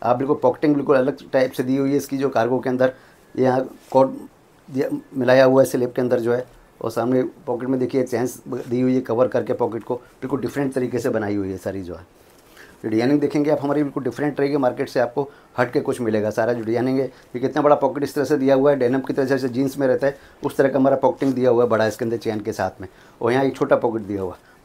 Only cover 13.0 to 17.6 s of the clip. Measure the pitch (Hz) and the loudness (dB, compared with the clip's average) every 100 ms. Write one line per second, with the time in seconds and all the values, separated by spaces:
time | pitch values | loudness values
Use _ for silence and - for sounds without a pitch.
13 | 123 147 143 151 147 143 139 147 143 143 | 4 4 2 0 0 0 0 0 -2 -4
14 | 127 117 147 143 143 143 127 123 131 131 | -6 -4 -4 0 0 0 0 -2 -4 -2
15 | 117 - - - _ - 123 143 135 127 | -2 -2 -6 -10 _ -4 -2 -2 -2 -2
16 | 113 107 107 110 113 120 110 117 131 131 | -2 0 -2 -2 -2 -2 -4 -2 0 -2
17 | 127 - - 123 131 151 | -4 -8 -14 -6 -4 2